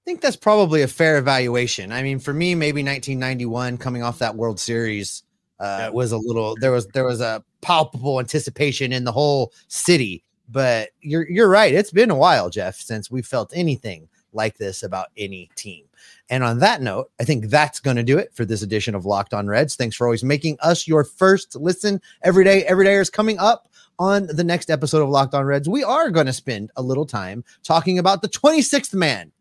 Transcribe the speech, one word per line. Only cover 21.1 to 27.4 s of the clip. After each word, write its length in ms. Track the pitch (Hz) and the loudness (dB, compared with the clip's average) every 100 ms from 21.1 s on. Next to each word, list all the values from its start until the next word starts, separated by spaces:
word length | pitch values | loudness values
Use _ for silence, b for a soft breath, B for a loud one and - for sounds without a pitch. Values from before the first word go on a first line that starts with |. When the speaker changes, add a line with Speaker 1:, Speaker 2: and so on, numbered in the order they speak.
| - 190 190 - | 2 4 4 0
Speaker 1:
listen 440 | - 160 175 208 196 b b | -6 -4 -2 -2 -4 b b
every 220 | 180 185 | 4 6
day. 200 | 190 196 156 | 6 4 4
Everydayers, 420 | 185 196 202 190 | 4 4 4 0
coming 280 | - 214 196 | 0 -2 2
up 300 | 202 240 _ b b - | 0 0 _ b b -4
on 300 | 185 202 190 | 0 0 0
the 160 | 165 | -2
next 260 | 175 170 - | 0 -2 -2
episode 320 | 151 143 156 | -2 2 2
of 80 | 139 | 4
Locked 240 | 139 135 | 2 2
On 120 | 139 | 0
Reds, 220 | 139 139 143 | 0 0 0
we 160 | 254 | -2
are 280 | 202 277 320 | 0 0 2
gonna 200 | 160 135 | 2 0
spend 380 | 123 - 107 107 | -2 -8 -8 -8
a 80 | - | -8
little 240 | 127 131 151 | -4 -4 -4
time 360 | 107 92 110 | -6 -8 -10